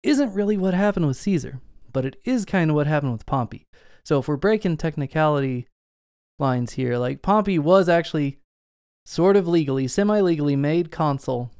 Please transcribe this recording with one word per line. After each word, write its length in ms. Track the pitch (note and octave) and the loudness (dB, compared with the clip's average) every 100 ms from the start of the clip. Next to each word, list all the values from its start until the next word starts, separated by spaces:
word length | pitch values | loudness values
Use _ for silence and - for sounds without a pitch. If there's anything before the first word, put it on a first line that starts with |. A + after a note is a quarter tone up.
isn't 300 | - C#4+ C4+ | 0 0 0
really 240 | G3 G3+ G#3 | 0 0 0
what 160 | F#3+ | 0
happened 340 | F3+ G#3 G3 D#3 | 2 2 2 0
with 100 | B2+ | -2
Caesar, 420 | - F3 - C3+ - - - | 0 -2 -2 -12 -16 -20 -6
but 140 | C3+ C3 | -4 -4
it 160 | - | -6
is 220 | - B3+ G3 | -2 -2 0
kinda 280 | F#3+ D#3+ | 0 2
what 140 | D3+ D3 | 2 2
happened 240 | D3+ C3+ | 0 -2
with 120 | A#2 - | -4 -4
Pompey. 400 | C3+ A#2 - _ - - - - | -4 -4 -8 _ -20 -20 -20 0
So 140 | C#3+ | 0
if 80 | B2+ | 0
we're 100 | D3 | 0
breaking 400 | G3 A3 G3 D#3+ | 0 0 0 -2
technicality 920 | E3 D3+ C#3 D#3+ D#3 D3 C3+ B2+ B2 _ _ _ _ _ _ _ | -2 -4 -4 0 2 2 -2 -4 -8 _ _ _ _ _ _ _
lines 340 | C#3 B2 A#2+ | -2 0 -2
here, 240 | - B2+ A#2+ | -4 -2 -2
like, 240 | B2 C#3 | -2 -4
Pompey 360 | - G#3 G#3 F3+ | 0 0 2 0
was 320 | D3 F#3+ F3 | 4 4 4
actually 500 | E3+ D#3+ D#3 C#3+ - _ _ _ _ _ _ - | 2 0 -4 -4 -6 _ _ _ _ _ _ -12
sort 300 | - F3+ G3+ | 0 4 4
of 120 | E3+ | 4
legally, 400 | E3+ C#3+ C3+ C3 | 0 2 -2 -2
semi-legally 680 | - G3+ G#3+ F#3 D#3+ D3 C#3 | 0 0 2 2 2 0 0
made 360 | C#3+ E3 E3 | 0 0 -2
consul 600 | - D#3 C#3 - B2 B2 | -2 -2 -2 -4 -6 -6